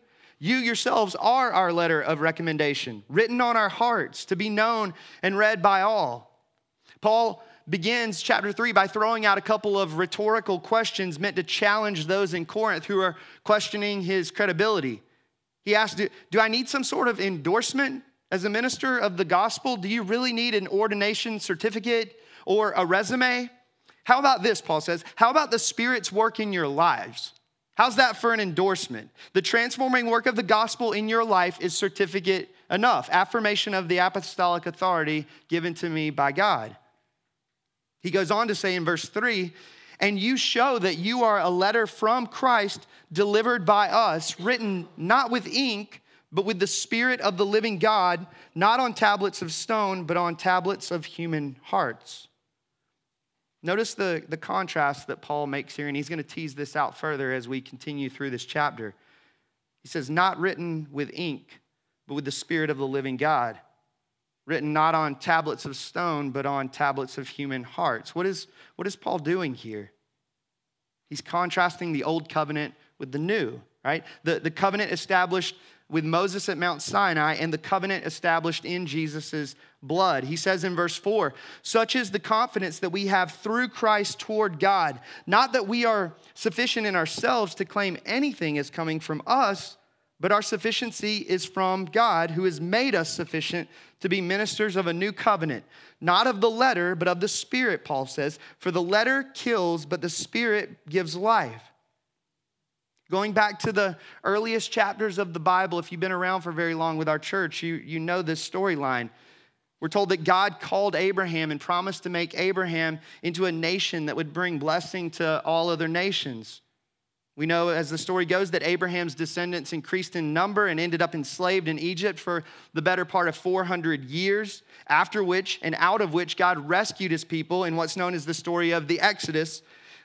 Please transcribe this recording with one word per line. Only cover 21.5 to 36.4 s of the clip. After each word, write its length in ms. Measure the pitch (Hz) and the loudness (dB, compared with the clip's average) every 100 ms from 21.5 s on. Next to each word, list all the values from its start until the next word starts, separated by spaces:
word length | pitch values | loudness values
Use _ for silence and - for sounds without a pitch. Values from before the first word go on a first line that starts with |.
| 170 220 214 214 233 220 - - - - | -2 -2 -2 0 -2 -2 -10 -20 -12 0
or 260 | 202 214 | 2 2
a 120 | - | 2
resume? 680 | 175 190 208 254 254 247 247 - _ _ _ _ | 2 2 2 2 2 0 -4 -12 _ _ _ _
How 140 | - 254 | 4 6
about 240 | 277 240 | 6 4
this?" 200 | 208 202 | 2 0
Paul 180 | - 156 | 0 -2
says, 240 | 156 170 - - | 0 -4 -6 4
"How 140 | 233 | 4
about 200 | 294 285 | 6 2
the 80 | 226 | 0
Spirit's 520 | - - 240 247 175 | 0 0 0 0 0
work 300 | 190 226 220 | 2 2 2
in 120 | 214 | -2
your 160 | 185 147 | 0 0
lives? 640 | 143 170 120 101 - - - _ _ _ - | 2 2 2 -4 -10 -14 -16 _ _ _ 2
How's 200 | 247 226 | 4 6
that 220 | 247 214 | 4 4
for 160 | 233 | 0
an 60 | 226 | 2
endorsement? 720 | 196 160 190 185 - 113 - - - | 0 2 2 0 -4 -10 -12 -20 -4
The 80 | 190 | 0
transforming 720 | 180 233 240 247 262 254 233 | 2 2 2 0 0 2 4
work 160 | 233 240 | 2 2
of 100 | 220 | 0
the 60 | |
gospel 500 | 190 214 220 - 233 | 4 4 2 0 0
in 160 | 202 214 | 0 0
your 160 | 226 | 2
life 320 | 226 190 175 170 | 4 4 4 0
is 140 | 175 | -4
certificate 800 | - 196 - 190 190 175 190 - _ - | -2 -2 0 -2 0 0 0 -2 _ -4
enough, 400 | 185 240 170 - | 2 4 2 2
affirmation 640 | 175 190 233 214 202 214 | 2 2 2 0 0 0
of 160 | 190 170 | -2 0
the 100 | 180 | 2
apostolic 680 | 185 196 - - 180 175 170 | 2 0 -6 0 0 0 -2
authority 600 | 160 185 175 151 151 147 - _ | -2 0 2 0 -2 -6 -14 _
given 240 | 165 170 | -2 -2
to 140 | 165 175 | -4 -4
me 220 | 160 151 | -2 -2
by 220 | 135 139 | 0 0
God." 440 | 139 | 2